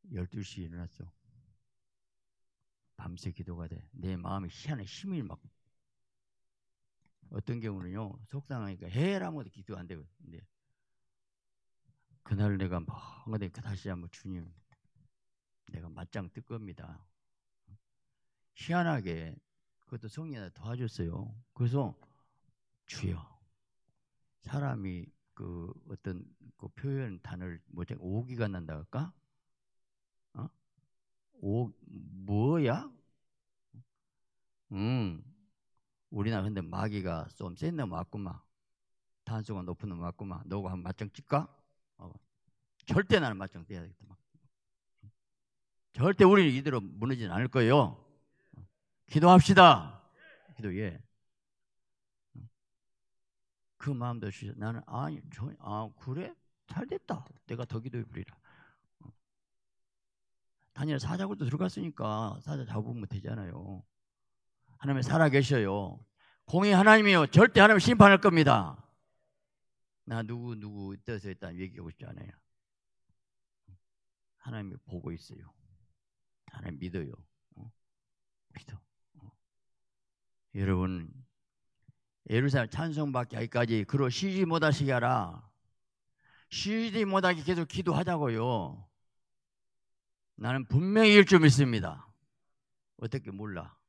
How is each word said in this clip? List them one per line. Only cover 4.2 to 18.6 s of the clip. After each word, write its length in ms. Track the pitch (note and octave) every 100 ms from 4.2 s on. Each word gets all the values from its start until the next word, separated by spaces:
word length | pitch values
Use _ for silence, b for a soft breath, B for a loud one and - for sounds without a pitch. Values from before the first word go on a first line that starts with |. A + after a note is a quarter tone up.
| F2 G2 F2+
희한한 340 | - D3 C#3+
힘이 380 | F#2+ - G3 F3
막, 180 | G#2 D#2+ - _ _ _ _ _ _ _ _ _ _ _ _ _ _ _ _ _ -
어떤 300 | - A#2 A#2+
경우는요, 580 | A2 G2 F2+ G2 G#2+ B2 G#2+
속상하니까 600 | C#3 C#3 B2+ G2+ F2+ F2
해라 400 | A2 F3 G3 F#3
하면 160 | D3+ F#2+
기도 260 | - F#2+ F#2
안 80 | F2
되거든. 220 | E2+ D#2 _
근데 220 | - E2 - _ _ _ _ _ _ _ _ _ _ _ _ _ _ _ _ _
그날 360 | - G2+ G#2 G2
내가 220 | F#2+ F2+
멍하니 720 | E2 - - - - A2 F#2+
다시 380 | - A2 F#2+ G2+
한번, 220 | F2+ F2
"주님, 420 | - G2 F2+ E2+ E2+ _ _ _ _ _ _ _ _ _ _ -
내가 160 | E2+ E2+
맞짱 400 | D#2 F2+ G#2+ F2
뜰 120 | -
겁니다." 600 | - A#2 G#2 - E2+ D#2+ - _ _ _ _ _ _ - _ _ _ _ _ _ _
희한하게 800 | -